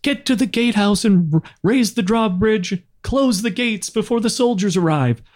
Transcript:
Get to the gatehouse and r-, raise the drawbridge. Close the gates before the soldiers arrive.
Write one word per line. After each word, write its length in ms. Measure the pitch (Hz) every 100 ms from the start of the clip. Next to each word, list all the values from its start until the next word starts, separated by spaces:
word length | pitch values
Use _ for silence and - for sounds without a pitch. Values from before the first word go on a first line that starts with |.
Get 220 | - 277 -
to 100 | 240
the 100 | 247
gatehouse 580 | 233 240 208 202 202
and 300 | 226 190 165
r-, 80 | 160 - -
raise 320 | 175 254 233
the 80 | -
drawbridge. 800 | 185 226 220 180 220 220 180 190 - _
Close 400 | - 262 269 196
the 80 | 226
gates 400 | 185 247 208 -
before 300 | 220 214 233
the 100 | 220
soldiers 460 | - 240 214 202 180
arrive. 460 | 170 151 127 117 -